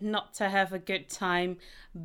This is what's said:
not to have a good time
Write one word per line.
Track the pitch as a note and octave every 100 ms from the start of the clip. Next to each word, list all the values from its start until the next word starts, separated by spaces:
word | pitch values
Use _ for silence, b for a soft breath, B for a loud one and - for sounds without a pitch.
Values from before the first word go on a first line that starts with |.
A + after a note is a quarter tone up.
not | G#3+ G#3+ - -
to | G3+
have | G3 F#3
a | F#3
good | E3+ F#3+ -
time | - F#3+ F3 F3+ F3 B B B F3